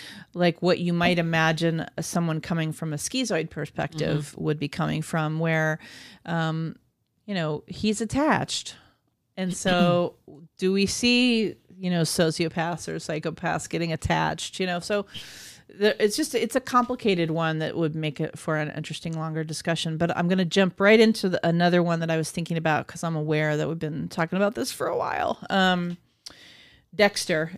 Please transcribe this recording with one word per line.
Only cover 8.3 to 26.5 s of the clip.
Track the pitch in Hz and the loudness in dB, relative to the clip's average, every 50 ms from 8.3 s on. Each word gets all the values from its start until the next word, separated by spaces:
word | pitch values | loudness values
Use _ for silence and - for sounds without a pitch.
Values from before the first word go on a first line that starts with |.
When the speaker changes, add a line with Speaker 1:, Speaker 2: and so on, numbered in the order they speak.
| 214 - - - - - - - - - - _ _ _ _ _ _ _ _ _ - | 2 2 0 -2 -6 -8 -8 -10 -14 -18 -20 _ _ _ _ _ _ _ _ _ -8
Speaker 1:
And | - 185 180 175 | -6 -4 -4 -4
so | - - 190 180 175 180 175 175 175 175 - - _ _ - 151 | -2 0 2 4 4 4 4 4 2 2 0 -4 _ _ -20 -20
Speaker 2:
<clears throat> | 143 175 - _ - | -20 -20 -20 _ -2
Speaker 1:
do | 185 185 | 0 2
we | 190 196 196 | 2 4 2
see, | 190 - - - 240 247 240 247 247 233 220 220 170 - - _ - - | 2 0 2 2 4 4 4 4 4 4 2 2 0 -4 -8 _ -20 -12
you | 185 190 180 | -6 -2 0
know, | 180 170 160 | 2 2 2
sociopaths | - - - 170 160 156 - 170 160 - 175 160 170 165 156 - | 2 2 2 2 2 2 0 -2 -2 -2 -2 -2 -2 -4 -6 -8
or | 170 160 | -8 -8
psychopaths | 165 - - 160 156 - 165 160 - - 160 160 160 - - | -8 -6 -6 -6 -4 -4 -6 -6 -4 -2 -2 -2 -2 -4 -4
getting | - 165 170 165 | -4 -2 -2 -2
attached, | 160 - - - 165 160 160 156 156 160 - - - - | -2 -2 -2 0 0 2 0 0 -2 -4 -8 -8 -6 -4
you | 185 | -4
know? | 180 175 175 | -4 -4 -4
So | 170 - 208 208 196 - - - - - - - - - - - - - | -4 -2 -2 -2 -4 -6 -10 -16 -16 -16 -18 -18 -20 -20 -20 -20 -20 -16
there, | - - 202 214 - - | -4 2 2 2 4 4
it's | 214 208 208 | 2 2 2
just, | - 311 - - | 0 -2 0 0
it's | 233 - 226 - | 0 0 0 0
a | 262 | -2
complicated | - - 254 247 240 - 254 - - 220 196 175 170 160 | -2 2 2 2 2 0 -2 -2 0 2 2 2 2 0
one | 156 165 165 160 156 156 | 0 0 0 0 0 0
that | 156 - - | -2 -2 -2
would | - 170 151 151 | 0 -2 0 -2
make | 160 156 151 147 - | -2 -4 -4 -2 -4
it | 156 - - | -4 -6 -6
for | - - - 160 | -6 -4 -2 -2
an | 151 151 151 - | -2 -2 -4 -6
interesting, | - 160 - 160 - - 170 160 | -8 -8 -8 -10 -8 -8 -6 -6
longer | 160 156 160 156 160 160 | -4 -4 -4 -4 -4 -4
discussion. | 156 151 - - 175 165 160 - 165 160 | -6 -6 -6 -2 -2 -2 -2 -2 -2 -2
But | 156 170 170 - | 0 0 0 0
I'm | - 175 | 0 2
gonna | 175 190 190 185 | 2 2 2 2
jump | 165 - 196 190 180 - - | 2 4 4 4 4 2 4
right | 196 202 220 226 | 6 8 8 8
into | 220 226 220 - - 190 | 8 6 4 2 0 0
the, | 175 - - | 0 2 2
another | 170 170 170 175 175 175 175 | 2 4 4 4 4 6 4
one | 170 175 170 165 | 4 2 0 0
that | 165 165 | 0 0
I | 165 | 0
was | 160 160 - | 0 -2 -2
thinking | - 185 165 - 170 | -4 -6 -4 -2 -2
about | 165 160 165 151 147 143 | 0 0 2 0 0 -2
'cause | - - - - | -4 -8 -6 -4
I'm | 165 165 | -2 -2
aware | 156 151 156 151 151 156 151 151 | -2 0 0 0 2 2 2 0
that | 151 156 | 0 0
we've | 143 165 165 | -2 -4 -4
been | 165 151 151 147 165 | -6 -6 -6 -6 -6
talking | 175 - - 165 165 185 | -6 -2 -2 -2 0 0
about | 190 202 202 220 | 2 0 0 0
this | 226 262 - | -2 -6 -6
for | - - - | -4 -4 -2
a | - - | -2 0
while. | - - - - - - - - - - - | -2 -2 -2 -2 -2 -2 -2 -4 -4 -4 -2
Um, | - 196 190 185 180 180 175 175 175 - _ _ _ _ - - - - - - | 2 4 4 4 2 2 -2 -4 -6 -10 _ _ _ _ -20 -20 -20 -20 -20 -20